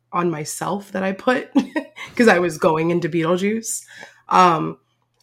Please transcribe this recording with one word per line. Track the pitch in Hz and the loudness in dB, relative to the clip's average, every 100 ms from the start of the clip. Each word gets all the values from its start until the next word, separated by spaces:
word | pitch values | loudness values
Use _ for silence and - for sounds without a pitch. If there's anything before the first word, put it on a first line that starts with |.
| _ | _
on | 180 175 | -4 -2
myself | 151 151 - 160 196 202 | -4 -8 -8 -6 -6 -8
that | 190 | -6
I | 190 | -6
put | 196 - 247 - 277 269 302 | -2 -2 -2 0 -2 -2 -8
<laughs> | - - - - | -10 -16 -12 2
'cause | 226 | 4
I | 175 | 6
was | 175 156 | 2 0
going | 180 156 165 | 0 2 0
into | 175 160 | 0 -2
Beetlejuice, | 165 160 180 202 226 226 - - - - _ - | -2 0 0 0 -4 -6 -10 -12 -20 -20 _ 0
um, | 185 180 160 160 165 _ _ _ _ | 4 4 4 -4 -10 _ _ _ _